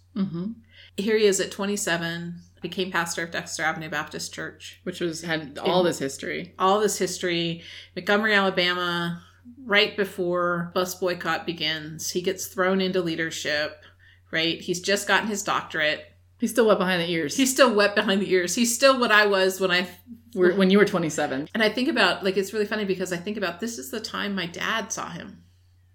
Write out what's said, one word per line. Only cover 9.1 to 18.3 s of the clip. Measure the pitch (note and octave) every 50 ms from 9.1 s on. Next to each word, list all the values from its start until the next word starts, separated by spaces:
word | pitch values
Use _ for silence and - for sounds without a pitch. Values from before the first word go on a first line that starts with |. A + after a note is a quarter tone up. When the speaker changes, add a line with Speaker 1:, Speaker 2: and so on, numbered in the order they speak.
| E3+ F3 - - _ _ - - - - C4
Speaker 2:
right | B3 G3 G3+ G#3+ G#3 G#3 -
before | G3+ G3 - - F3+ F3 F3 F3+ F3 F3 F3 E3+ F3 F3 -
bus | F#3 F#3 F3+ -
boycott | - G3 F3+ F3 F3 - E3+ E3 - -
begins, | - E3+ E3+ D#3 D3+ D#3+ D#3+ D3+ D#3 D#3+ D#3 - -
he | - F#3
gets | F3 F#3+ - - - -
thrown | - G3+ F#3 F#3 F#3+ F#3+
into | F#3 F#3 F#3 F#3+
leadership, | F3 E3+ D#3+ E3 E3 D#3+ D#3 - - C#3+ D3+ D3 D3+ C#3+ - - - - - _ _ - - _ _ -
right? | - D#3+ D#3+ E3 E3 E3
He's | - - F3 F3
just | - - G3 G3+ - -
gotten | G3+ F3+ - G#3+
his | G#3 G3 -
doctorate. | - C#3 C3 - - - E3 D#3 D3+ D3+ - - - _ _ _ _ _ -
Speaker 1:
He's | A#3+ A3+
still | A#3 - A#3 G#3+
wet | G3+ F#3+
behind | F#3+ F3+ F#3 F3
the | E3+ E3+
ears. | F3 E3 E3 - - -
Speaker 2:
He's | - -
still | - - C#4 B3 G#3
wet | G3+ G3+ G3+ G3+
behind | G#3+ G#3 G#3 F#3+ G3
the | F#3+ E3